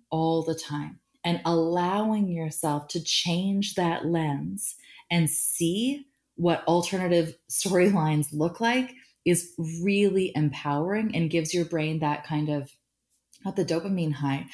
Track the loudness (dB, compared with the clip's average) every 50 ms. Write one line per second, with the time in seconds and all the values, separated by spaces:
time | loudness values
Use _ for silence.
0 | _ _ 0 2 2 2 2 2 0 -2 -4 -6 -6 -8 -6 -6 -8 -8 -12 -18
1 | _ _ _ _ -2 -2 -2 0 0 0 2 2 2 2 2 2 2 2 0 0
2 | 0 0 2 2 0 0 0 -2 -4 -4 -4 -2 0 0 0 -2 -4 -4 -6 -4
3 | -2 -2 -2 0 0 0 0 0 0 0 0 0 -2 -2 0 0 0 0 0 0
4 | -2 0 0 0 0 0 -2 -2 -4 -6 -6 -4 -6 -6 -6 -10 -18 -20 -20 -20
5 | -6 _ 2 2 2 2 2 0 0 0 0 2 0 0 0 0 0 -2 -2 -4
6 | -10 -18 _ _ _ _ _ 0 2 2 2 2 2 2 2 2 2 0 -2 -2
7 | 0 2 4 2 2 0 -6 -14 _ -4 -2 -2 0 2 4 4 6 6 4 4
8 | 2 2 2 2 0 0 -2 -2 -2 -2 -2 0 0 2 2 0 -2 -4 -8 -18
9 | -20 -20 _ _ _ 2 2 2 0 -4 -8 -8 -8 -6 -6 -2 0 2 4 4
10 | 4 4 4 2 0 0 0 2 2 2 0 -2 -4 -2 0 0 0 0 0 -2
11 | -2 -2 0 0 0 2 0 0 0 0 0 -2 -2 0 -2 -2 0 0 -2 0
12 | 0 0 -2 -2 -4 -4 -2 -2 0 0 -2 -4 -4 -8 -14 _ _ _ _ _
13 | _ _ _ _ _ _ -20 -10 -10 -4 -2 -2 0 0 0 -2 -2 -2 -2 0
14 | 0 -2 -2 -2 -2 -2 -2 -4 -6 -12